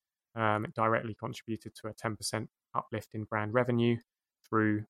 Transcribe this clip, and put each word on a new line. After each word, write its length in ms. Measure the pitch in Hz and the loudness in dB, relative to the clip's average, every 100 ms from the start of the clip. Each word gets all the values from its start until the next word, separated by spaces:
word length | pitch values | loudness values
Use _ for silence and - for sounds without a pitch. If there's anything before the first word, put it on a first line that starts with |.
| _ _ _ | _ _ _
um, 300 | 117 110 107 | -2 2 2
it 80 | 120 | -2
directly 420 | 117 110 110 117 | 0 2 2 -2
contributed 600 | 104 117 120 - 110 110 | -8 -8 -8 -6 -8 -8
to 140 | - 110 | -14 -12
a 40 | |
ten 240 | - 113 104 | -6 -6 -4
percent 320 | - 113 110 _ _ | -4 -4 -6 _ _
uplift 400 | - - 127 - | -6 -4 -4 -6
in 100 | 110 | -8
brand 280 | 104 110 104 | -4 -4 0
revenue 440 | 120 123 120 117 117 - _ _ _ - | 2 2 4 4 2 -2 _ _ _ -2
through 360 | 110 107 104 107 | 2 4 2 -4